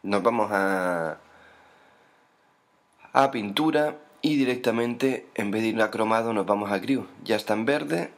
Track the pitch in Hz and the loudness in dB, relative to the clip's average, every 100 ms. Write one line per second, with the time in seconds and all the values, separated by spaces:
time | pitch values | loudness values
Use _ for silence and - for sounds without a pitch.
0 | 95 101 95 117 104 101 98 95 90 87 | -2 0 2 2 0 0 2 0 0 0
1 | 82 78 - - - - - _ _ _ | -4 -6 -16 -20 -20 -20 -20 _ _ _
2 | _ _ _ _ _ _ _ _ _ _ | _ _ _ _ _ _ _ _ _ _
3 | - 131 135 127 101 101 156 151 151 151 | 0 2 2 0 -4 0 2 2 0 -4
4 | - - 151 147 127 123 123 113 120 120 | -18 -4 0 2 2 2 0 0 -2 0
5 | 135 127 - - 101 107 113 113 107 107 | 0 -2 -6 -6 -2 0 0 2 0 2
6 | 110 113 113 107 95 101 101 101 107 131 | 0 2 0 -2 0 0 0 -2 0 -2
7 | 95 - - 107 - 107 113 147 147 165 | -4 -12 -2 -2 0 -2 0 -2 -2 -4
8 | 175 | -6